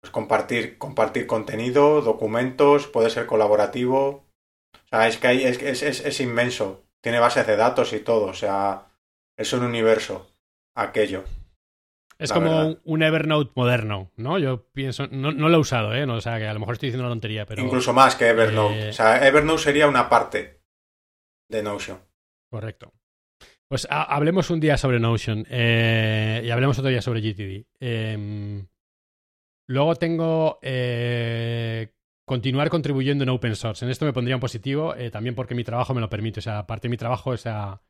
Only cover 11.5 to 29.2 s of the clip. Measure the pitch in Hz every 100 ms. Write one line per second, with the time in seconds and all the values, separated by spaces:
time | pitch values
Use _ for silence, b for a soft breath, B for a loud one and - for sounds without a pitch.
11.5 | _ _ _ _ _ _ _ 151 - 165
12.5 | 160 156 156 - 156 160 160 156 151 139
13.5 | - 123 123 110 101 95 - 120 185 139
14.5 | 127 _ - 135 120 139 135 139 147 156
15.5 | 165 147 123 104 117 143 113 120 117 110
16.5 | 107 110 117 139 123 123 117 107 107 104
17.5 | 104 127 127 123 123 131 - 117 113 110
18.5 | 107 104 107 107 107 110 120 135 143 151
19.5 | 160 156 147 147 131 117 117 - 104 -
20.5 | - _ _ _ _ _ _ _ _ _
21.5 | 113 104 101 - 92 _ _ _ _ _
22.5 | 113 110 - - _ _ _ _ _ b
23.5 | b _ 135 - 147 156 143 151 185 160
24.5 | 170 156 143 139 123 117 117 - 107 107
25.5 | 123 117 113 113 113 110 110 110 110 117
26.5 | 117 135 131 135 123 - 113 107 101 98
27.5 | 95 113 _ 127 113 110 107 104 104 104
28.5 | 101 95 _ _ _ _ _